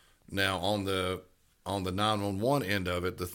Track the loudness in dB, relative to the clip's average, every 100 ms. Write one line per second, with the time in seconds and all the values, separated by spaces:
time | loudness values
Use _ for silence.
0 | _ _ -6 0 2 2 2 0 0 0
1 | 0 -2 -8 _ _ _ -4 -2 -2 0
2 | 0 2 0 0 2 2 2 0 0 0
3 | -2 -4 -8